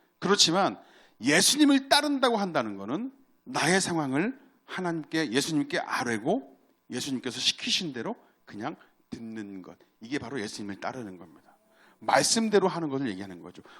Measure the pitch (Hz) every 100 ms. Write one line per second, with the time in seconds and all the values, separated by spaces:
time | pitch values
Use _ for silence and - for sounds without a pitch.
0 | _ _ 175 196 165 175 170 101 - -
1 | _ - - 180 - 277 285 277 269 294
2 | 294 277 254 220 196 156 110 98 101 160
3 | 262 - _ _ - 135 147 190 180 165
4 | 143 135 214 - - _ - - 180 165
5 | 143 160 143 123 151 151 143 175 - -
6 | 120 110 123 - - - _ _ - 123
7 | 147 127 123 117 - - - - 175 127
8 | 139 240 _ _ - 104 127 170 _ _
9 | _ - 113 110 101 95 85 - _ _
10 | 113 139 117 131 104 - 101 98 98 127
11 | 107 92 90 - _ _ _ _ _ _
12 | - 135 - 226 220 202 185 165 160 135
13 | 135 92 101 87 85 - -